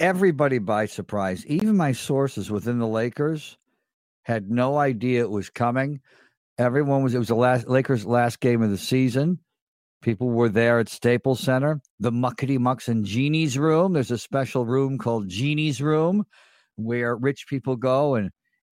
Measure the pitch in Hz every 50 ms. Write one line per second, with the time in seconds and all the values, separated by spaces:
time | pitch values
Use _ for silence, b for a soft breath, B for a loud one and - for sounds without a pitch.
0 | 160 185 185 185 196 185 151 131 147 139 131 120 98 101 107 107 107 101 - -
1 | 90 - 104 101 95 95 92 87 - - 147 190 214 220 208 190 160 139 123 -
2 | - - 139 135 139 135 - 107 90 98 104 98 92 117 123 120 117 110 110 110
3 | 120 123 - - 147 156 160 147 - - - _ _ _ _ _ _ _ _ _
4 | _ _ _ _ _ - 117 110 95 98 117 123 127 135 143 147 143 139 123 98
5 | 120 127 123 120 117 95 107 101 92 - - - 120 120 123 131 135 143 147 135
6 | b b b b b b b b _ _ _ - 123 123 123 143 147 139 139 135
7 | 135 127 120 123 113 110 113 113 123 123 127 123 127 127 127 135 127 - 135 110
8 | 101 113 120 120 120 120 - - - 123 120 117 113 104 98 92 - - 127 131
9 | 131 123 110 131 147 170 180 - - _ _ _ _ _ _ _ _ _ _ _
10 | - 117 110 - 123 123 117 117 120 113 95 113 117 117 117 117 110 - - -
11 | - 120 123 117 - 135 127 - - 135 131 131 139 151 156 143 - _ _ -
12 | 101 123 117 120 123 123 120 - 139 131 139 127 123 123 131 123 - 123 117 113
13 | 104 95 104 123 139 147 156 160 160 143 120 139 151 160 156 160 185 196 175 147
14 | 117 - 123 107 - - 139 135 131 - - 131 120 113 127 135 135 135 135 117
15 | - 123 117 110 101 92 90 104 135 147 151 151 156 156 131 - 143 156 156 156
16 | 160 175 196 208 - b b b b b b b b b b 104 110 113 120 120
17 | 120 120 120 110 127 139 139 - - - 143 127 - 135 131 113 131 127 131 135
18 | 151 147 131 110 98 90 - _ _ _ _ _ _ _